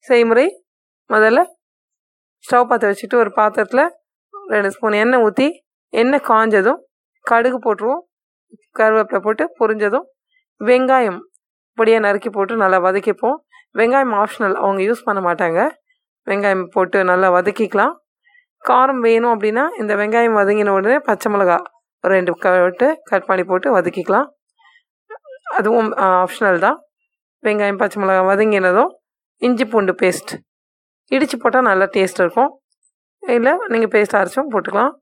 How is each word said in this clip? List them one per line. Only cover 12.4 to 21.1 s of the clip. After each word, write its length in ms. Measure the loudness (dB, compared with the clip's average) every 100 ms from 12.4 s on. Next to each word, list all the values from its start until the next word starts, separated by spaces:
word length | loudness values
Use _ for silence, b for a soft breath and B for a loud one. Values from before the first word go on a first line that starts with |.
| -4 0
நல்லா 220 | 0 2
வதக்கிப்போம். 580 | 0 -2 -4 -2 -4 -4 _ b b -2
வெங்காயம் 380 | 0 2 0 0
ஆப்ஷனல், 400 | -2 -2 -4 0
அவங்க 260 | -2 -2
யூஸ் 220 | -2 -4 -4
பண்ண 140 | -4
மாட்டாங்க. 380 | -4 -2 -2 0 -2 -6 _ _ _ _ -6
வெங்காயம் 380 | -2 0 -2 -2
போட்டு 260 | -2 0 0
நல்லா 260 | 0 2 2
வதக்கிக்கலாம். 640 | 2 0 -2 -2 0 -2 -4 _ _ b b b _
காரம் 380 | 0 2 2 0
வேணும் 320 | 2 2 0
அப்படின்னா 300 | 0 -2 -2 -4 -4
இந்த 140 | -4 -2
வெங்காயம் 420 | 0 0 2 2
வதங்கின 340 | 2 2 0 0
உடனே 220 | 0 -2
பச்சை 300 | -2